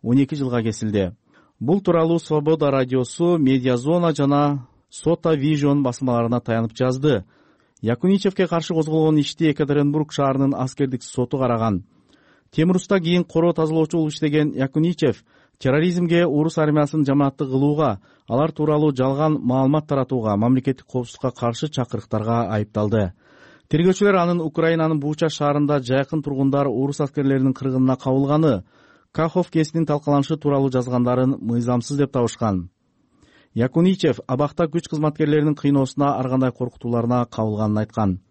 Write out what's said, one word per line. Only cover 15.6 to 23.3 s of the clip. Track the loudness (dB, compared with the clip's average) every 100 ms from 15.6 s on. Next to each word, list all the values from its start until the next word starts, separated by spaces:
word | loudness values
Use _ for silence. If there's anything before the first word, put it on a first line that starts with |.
| 0 2 2 0 2 2 2
орус | 2 0 0
армиясын | 0 2 0 0 2
жамааттык | 2 0 -2 -2
кылууга, | 0 2 2 0 -2 _ _ -4
алар | -2 -2
тууралуу | -2 0 2 2 0
жалган | -2 0 0 0
маалымат | 0 2 2 0 0
таратууга, | -2 -2 -2 0 0
мамлекеттик | 2 2 0 -6 -6
коопсуздукка | -8 -8 -6 -6
каршы | -2 -4 -4 -6
чакырыктарга | -4 -6 -6 -6 -4 0 0 0
айыпталды. | -2 -2 -2 0 0 -2 -6 _